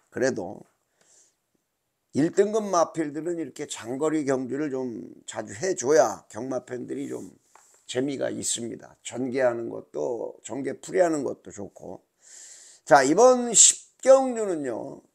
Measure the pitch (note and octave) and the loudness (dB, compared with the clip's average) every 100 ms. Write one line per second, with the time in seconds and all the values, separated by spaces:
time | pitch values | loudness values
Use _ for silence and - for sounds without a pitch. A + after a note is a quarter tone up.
0 | _ - B2+ A2 F2+ G2+ - _ _ _ | _ -2 -2 -2 -6 -12 -18 _ _ _
1 | _ _ _ _ _ _ _ _ _ _ | _ _ _ _ _ _ _ _ _ _
2 | _ A#2 D#3+ F3 G#3 A3 G#3 F3+ D#3+ - | _ 0 0 4 2 2 0 2 2 0
3 | D3+ C#3+ D#3 E3+ D3 - D3 - A2 C3 | -6 -6 -6 -6 -8 -10 -12 -10 -8 -4
4 | D#3 D#3 C3+ C3 B2+ C3+ D3+ C3 B2+ A2 | -2 0 0 -2 -2 -4 -4 -4 -6 -8
5 | - - - A2 G#2+ G#2 F3+ D3+ A#2+ D3+ | -14 -18 -14 -10 -10 -6 -4 -2 4 6
6 | B2 F2 - - C3 B2+ - B2 D3+ C3 | 6 2 -10 -10 -6 -6 -8 -10 -8 -8
7 | C#3 B2 F#2 - _ _ _ _ - B2 | -8 -10 -12 -20 _ _ _ _ -8 -2
8 | C#3 C3 A#2+ G#2+ F#2+ - A#2 G#2+ B1+ _ | -2 -2 -4 -4 -4 -4 -6 -10 -16 _
9 | - - C3 B2+ B2+ A#2 A#2 A2 A2+ C#3+ | -12 -6 -4 0 0 0 -6 -10 -10 -6
10 | D3 A#2 - - - A#2+ C3+ B2+ - F3 | -4 -4 -8 -12 -12 -8 -8 -8 -4 2
11 | F3 D#3 A#2+ G#2+ - F#2+ F#2+ - F2 F#2 | 2 2 -4 -8 -14 -14 -14 -14 -16 -16
12 | _ _ - - - - - - - D3 | _ _ -20 -20 -20 -20 -20 -10 4 4
13 | C3+ E3 B3 B3+ A#3+ A3 - - - _ | 6 6 6 6 4 6 6 6 -4 _
14 | B3+ C4+ C4 A#3 G#3 E3 C3+ G#2+ C3+ - | 6 6 6 -2 -4 -4 -4 -6 -8 -14
15 | - | -20